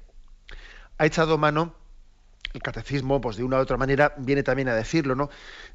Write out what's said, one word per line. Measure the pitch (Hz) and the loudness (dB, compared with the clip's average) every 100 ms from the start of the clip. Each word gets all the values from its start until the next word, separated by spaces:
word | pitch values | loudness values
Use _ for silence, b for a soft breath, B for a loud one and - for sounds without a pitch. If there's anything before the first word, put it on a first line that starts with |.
| - - - - - B B B B - | -20 -20 -20 -20 -18 B B B B 0
ha | |
echado | 156 165 160 156 | 2 4 2 4
mano, | 151 151 165 - - - - _ _ - - | 4 2 -2 -6 -20 -20 -20 _ _ -16 -12
el | - | -8
catecismo, | - 110 - 139 131 139 | -8 -8 -4 -4 0 0
pues, | 117 104 | 0 -4
de | |
una | 127 131 | 0 0
u | |
otra | 131 127 | 2 0
manera, | 131 139 147 - | 2 4 4 2
viene | 127 139 | 0 0
también | 135 131 131 | 2 0 0
a | |
decirlo, | 113 110 165 139 | 0 0 0 0
¿no? | 127 143 B B B B | 0 -2 B B B B